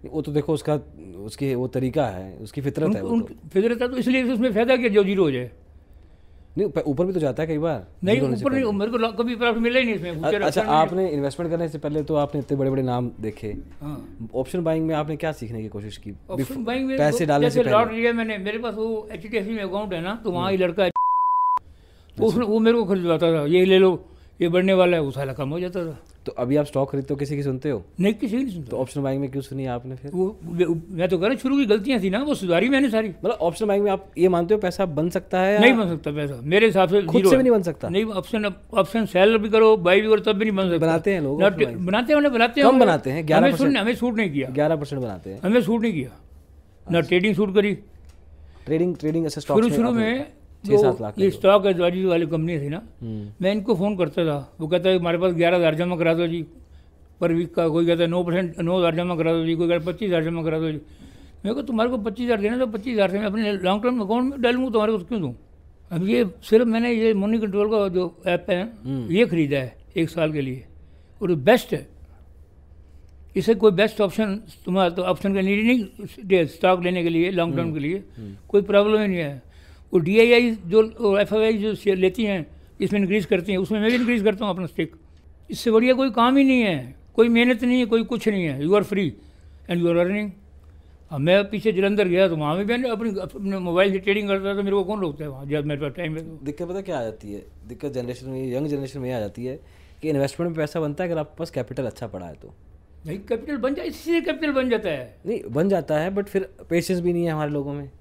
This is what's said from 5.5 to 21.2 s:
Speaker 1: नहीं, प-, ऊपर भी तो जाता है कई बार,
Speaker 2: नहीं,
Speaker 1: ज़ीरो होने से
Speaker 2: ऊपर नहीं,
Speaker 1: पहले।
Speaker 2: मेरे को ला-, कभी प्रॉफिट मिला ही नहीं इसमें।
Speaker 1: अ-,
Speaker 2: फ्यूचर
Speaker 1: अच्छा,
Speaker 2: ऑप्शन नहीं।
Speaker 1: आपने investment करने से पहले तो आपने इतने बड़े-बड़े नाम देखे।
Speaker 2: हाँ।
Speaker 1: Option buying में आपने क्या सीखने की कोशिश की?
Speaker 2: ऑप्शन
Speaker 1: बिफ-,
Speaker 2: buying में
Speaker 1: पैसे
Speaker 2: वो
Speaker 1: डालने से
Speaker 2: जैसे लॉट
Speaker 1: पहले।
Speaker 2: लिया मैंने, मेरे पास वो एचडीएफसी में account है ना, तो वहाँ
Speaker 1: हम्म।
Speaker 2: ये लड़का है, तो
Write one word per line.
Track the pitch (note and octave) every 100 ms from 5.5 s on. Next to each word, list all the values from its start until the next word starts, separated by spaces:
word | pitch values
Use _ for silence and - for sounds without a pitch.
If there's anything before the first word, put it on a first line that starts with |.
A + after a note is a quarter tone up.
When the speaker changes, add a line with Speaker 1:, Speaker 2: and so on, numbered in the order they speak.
| - - - - - - - - - - -
Speaker 1:
नहीं, | G3+
प-, | E3 D3
ऊपर | C#3 F#3
भी |
तो | F#3
जाता | D3+ B2
है | D#3+
कई | D3+
बार, | E3 C3 F2 -
Speaker 2:
नहीं, | F#3 A3+
Speaker 1:
ज़ीरो | C#3
होने | G3
से |
Speaker 2:
ऊपर | G#3
नहीं, | C4
Speaker 1:
पहले। | A#3+ G3+
Speaker 2:
मेरे | G#3+
को | A#3
ला-, | A3+ G#3
कभी | A#3 A3+
प्रॉफिट | A#3+ A3+
मिला | A#3 B3+
ही |
नहीं | A#3+
इसमें। | G3+ F3
Speaker 1:
अ-, |
Speaker 2:
फ्यूचर | D#3+ D#3 G3+
Speaker 1:
अच्छा, | F#3 -
Speaker 2:
ऑप्शन | G#3+
नहीं। | D3+
Speaker 1:
आपने | D#3+ F3+ F#3
investment | D3 C#3 - E3+
करने | E3 E3
से | D3+
पहले | D3 D3+
तो | D3
आपने | D3+ C#3+ D3
इतने | B2+ C#3
बड़े-बड़े | C3+ C3+
नाम | C3 B2 B2 G#2
देखे। | G#2+ - G#2+ A2 - -
Speaker 2:
हाँ। | D3 C#3 - - A2+
Speaker 1:
Option | B2+ C3 F3+
buying | E3 D#3+ D#3+
में |
आपने | D#3 D3+ D3+
क्या | D#3+
सीखने | D3 A2 A2+
की | A2
कोशिश | G#2 G#2 G2
की? | G#2+
Speaker 2:
ऑप्शन | G2 - F3+
Speaker 1:
बिफ-, | C3 C4+
Speaker 2:
buying | A3+ B3 C4
में | C4
Speaker 1:
पैसे | D3+ -
Speaker 2:
वो | D#3+
Speaker 1:
डालने | C#3+ -
से | B3
Speaker 2:
जैसे | A3+
लॉट | G#3 A#3
Speaker 1:
पहले। | A3+
Speaker 2:
लिया | A#3
मैंने, | A#3 A3 G#3
मेरे | G3 A3
पास | A#3+
वो | G#3 A3 A3 G#3
एचडीएफसी | A3 G#3 A3+ G3
में | A3+
account | F#3+ G3 G#3+
है | F3+
ना, | F3 A3+
तो | A3
वहाँ | F3 F#3
Speaker 1:
हम्म। | F#3+
Speaker 2:
ये | F3+
लड़का | E3+
है, | F3+
तो | - B5+ B5